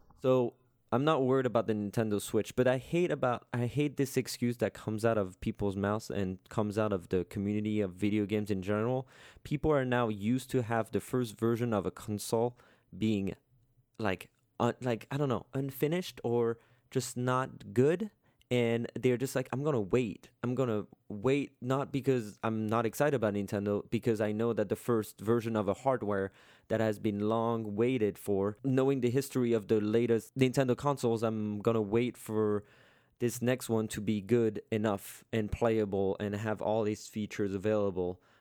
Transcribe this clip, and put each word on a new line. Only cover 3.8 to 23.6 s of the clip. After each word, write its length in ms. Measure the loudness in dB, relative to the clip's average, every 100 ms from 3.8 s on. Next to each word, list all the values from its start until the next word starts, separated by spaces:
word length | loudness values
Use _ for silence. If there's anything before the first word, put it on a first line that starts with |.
| -2 0
this 220 | 0 0
excuse 400 | -2 -2 -2 0
that 160 | -2
comes 320 | -2 -6 0 2
out 120 | 2
of 220 | 0 -4
people's 380 | -6 -2 -2 0
mouths 320 | 0 -2 -4
and 280 | -4 -4 -6 -6
comes 280 | -2 -2 0
out 140 | 0
of 160 | -2 0
the 160 | -2
community 560 | -2 -2 -2 -2 -2 -2
of 140 | -2
video 320 | 0 0 2 0
games 260 | -2 -2
in 100 | -4
general. 460 | 0 0 0 -2 -6 -16 -20 -18 -6
People 260 | -2 2
are 140 | 2 2
now 240 | 2 2
used 400 | 0 0 0 0
to 120 | -2
have 280 | 0 -2 0
the 80 | -2
first 400 | -2 -2 -2 0
version 340 | 0 2 2
of 120 | 0 0
a 60 |
console 680 | -6 -6 -6 -2 0 0 -4 -20 _ _ -2
being, 380 | 0 0 -2 -8 _ _ _ _ _ -6
like, 300 | -4 -4 -8 _ _ -2
un-, 160 | 0 0
like, 260 | -2 -4 -4
I 60 | -2
don't 140 | 0
know, 160 | -2 -4
unfinished 640 | -6 -6 -2 -2 -2 -4 -8 -2
or 320 | 0 0 -2 _ _ _
just 260 | -4 -4 -4
not 580 | 0 0 -2 -8 -4
good. 380 | 2 2 2 -4 _ _ _ -2
And 400 | 0 2 0 -4 -2
they're 180 | 0 0
just 160 | -2 -4
like, 120 | -4
"I'm 100 | -4
gonna 160 | 0 0
wait. 480 | 2 0 0 -6 -14 -8
I'm 120 | -4 -2
gonna 280 | 0 -2 -4 -14 -14
wait, 460 | -2 0 0 -2 -8
not 300 | -2 -2 -2
because 440 | -2 0 0 0 -4
I'm 240 | -2 -2 0
not 180 | 0 0
excited 300 | 0 2 2
about 180 | 0
Nintendo, 560 | 0 -2 -2